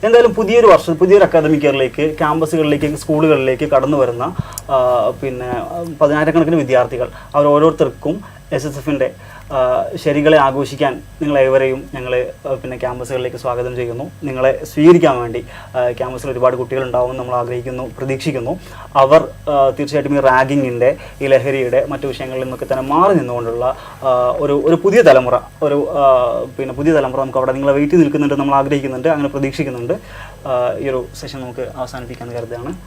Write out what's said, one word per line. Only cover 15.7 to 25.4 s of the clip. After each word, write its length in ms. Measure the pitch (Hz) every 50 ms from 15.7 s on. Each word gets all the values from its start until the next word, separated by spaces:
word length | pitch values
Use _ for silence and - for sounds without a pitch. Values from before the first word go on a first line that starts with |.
| -
ആ, 140 | 131 123 123
ക്യാമ്പസിൽ 400 | 123 - 131 123 131 123 117 143
ഒരുപാട് 260 | 127 120 123 127 127
കുട്ടികളുണ്ടാവുമെന്ന് 680 | 123 127 117 127 131 131 127 120 123 123 123 127 131 127
നമ്മൾ 120 | 123 127
ആഗ്രഹിക്കുന്നു, 560 | 123 120 120 123 123 120 131 127 127 127 123 - -
പ്രതീക്ഷിക്കുന്നു. 600 | 135 131 135 131 - 165 139 127 117 123 151 180 - - - - - - -
അവർ, 240 | 139 135 135 147 160 143 - - - - -
ആ, 200 | 147 139 135 135
തീർച്ചയായിട്ടും 460 | 127 - 147 143 147 147 139 147 143
ഈ 40 | 139
റാഗിങ്ങിൻ്റെ, 760 | 135 135 127 127 135 135 143 143 135 127 120 120 120 127 156 - - - - - 139
ഈ 40 |
ലഹരിയുടെ, 600 | 135 135 127 117 143 135 135 127 123 117 131 135 143
മറ്റു 180 | 143 131 -
വിഷയങ്ങളിൽ 340 | 139 123 - 135 127 131 131
നിന്നൊക്കെ 240 | 131 131 127 127 139
തന്നെ 180 | - 135 131 131
മാറി 320 | 135 143 160 180 202 196
നിന്നുകൊണ്ടുള്ള, 640 | 165 135 123 123 120 117 113 117 120 123 127 131 - - - - - -
ആ, 80 | 135 127 123 123 123 123 -
ഒരു, 240 | 147 143 143 143 135
ഒരു 80 | 151 165
പുതിയ 280 | 165 - 202 196 233 240
തലമുറ, 320 | - 135 131 127 123 123 117